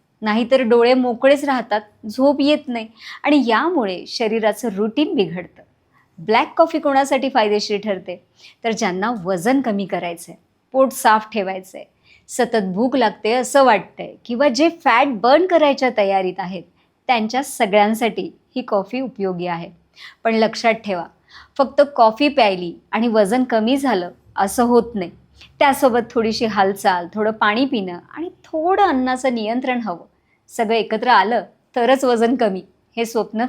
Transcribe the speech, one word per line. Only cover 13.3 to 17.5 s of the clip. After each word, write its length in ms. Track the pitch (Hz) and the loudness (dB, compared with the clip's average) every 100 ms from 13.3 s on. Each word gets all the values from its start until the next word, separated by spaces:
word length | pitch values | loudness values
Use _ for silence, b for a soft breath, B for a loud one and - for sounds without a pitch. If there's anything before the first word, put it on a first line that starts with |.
असं 320 | 247 240 277 | -2 0 4
वाटतंय 500 | 262 208 - - - - - | 4 4 0 -16 -16 -16 -10
किंवा 220 | 233 285 | 0 0
जे 220 | 233 330 330 | 2 0 0
फॅट 240 | 269 226 285 | 2 2 2
बर्न 400 | 226 233 294 370 | 0 4 4 4
करायच्या 420 | 339 294 269 254 233 | 2 2 2 -2 0
तयारीत 360 | 196 196 185 180 | 0 0 -2 -6
आहेत, 260 | 180 190 - _ _ _ - | -10 -10 -16 _ _ _ -4
त्यांच्या 360 | 240 220 247 | -2 -2 -4
सगळ्यांसाठी 880 | 277 | -6